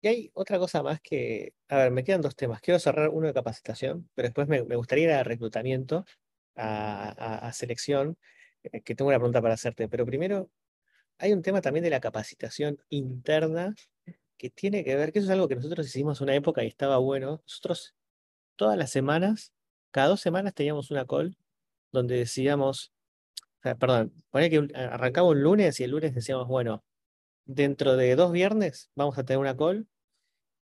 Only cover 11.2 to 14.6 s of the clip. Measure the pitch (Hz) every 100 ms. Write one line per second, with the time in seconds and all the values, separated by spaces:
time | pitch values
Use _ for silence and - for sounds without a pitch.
11.2 | 196 202 165 196 147 147 170 139 117 107
12.2 | 107 - 113 - 147 143 _ 147 131 127
13.2 | 123 156 160 160 185 214 _ _ - -
14.2 | _ _ 127 -